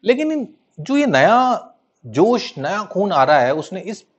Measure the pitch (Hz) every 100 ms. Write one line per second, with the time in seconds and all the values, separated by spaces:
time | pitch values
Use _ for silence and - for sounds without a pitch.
0 | - 254 311 311 233 _ _ - 151 277
1 | 294 139 151 233 254 226 - _ _ _
2 | 123 110 196 240 - - 139 196 214 185
3 | 202 160 135 151 123 151 147 190 180 214
4 | _